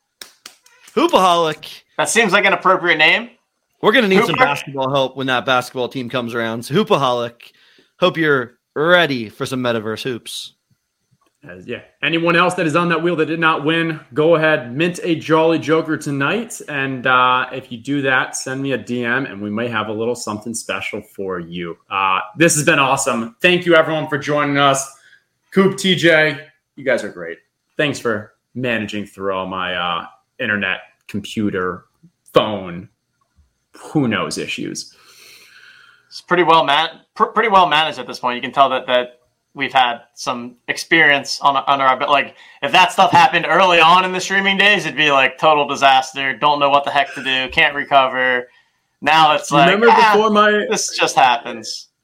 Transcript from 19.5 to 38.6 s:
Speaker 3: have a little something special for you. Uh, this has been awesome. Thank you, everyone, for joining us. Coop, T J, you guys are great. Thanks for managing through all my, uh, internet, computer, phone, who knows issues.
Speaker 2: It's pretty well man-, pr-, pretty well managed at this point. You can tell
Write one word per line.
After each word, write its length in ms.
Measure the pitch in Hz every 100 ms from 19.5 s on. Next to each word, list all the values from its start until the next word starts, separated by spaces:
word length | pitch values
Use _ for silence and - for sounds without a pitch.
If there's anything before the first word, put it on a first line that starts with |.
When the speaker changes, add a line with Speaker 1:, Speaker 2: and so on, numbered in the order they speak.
| 107 120
Speaker 3:
have 200 | 110 107
a 40 |
little 220 | 107 113
something 400 | 120 - 107 123
special 480 | 110 - 95 - 107
for 380 | - - 95 90
you. 400 | 82 87 87 82 _
Uh, 300 | 98 95 95 - -
this 160 | 165
has 100 | 151
been 140 | 147 151
awesome. 580 | 135 139 135 117 117 -
Thank 240 | 180 175 175
you, 80 |
everyone, 340 | 160 147 156 147
for 120 | 143
joining 400 | 143 147 143 143
us. 280 | 139 135 - - _ _ _ _ _
Coop, 300 | 190 190 -
T 160 | 190 165
J, 500 | 165 156 156 139 - _ _ -
you 80 |
guys 200 | 135 113
are 60 | 107
great. 300 | 87 82 82 _ _ _ -
Thanks 240 | 147 123
for 360 | 120 104 104 _ _
managing 540 | 123 127 113 104 104 101
through 260 | - 98
all 140 | 95 92
my, 260 | 92 90
uh, 320 | 90 87 85 85 _ _ -
internet, 440 | 120 101 95 92 - _ _
computer, 800 | 104 98 - 104 92 90 90 _ _ _ _ _ 120
phone, 520 | 110 101 92 87 - _ _ _ _ _ _ _ _
who 360 | - - 156 127
knows 300 | 98 80 85
issues. 580 | 76 - 50 - - _ _ - - - _ - - - _ _ _
Speaker 2:
It's 160 | -
pretty 220 | - 175
well 200 | 160 165
man-, 380 | 151 147 160 - _ -
pr-, 180 | 220
pretty 160 | 208 226
well 160 | 190 175
managed 320 | 151 156 131
at 80 | 123
this 140 | 120
point. 160 | 127 123
You 80 |
can 80 | 127
tell 180 | 131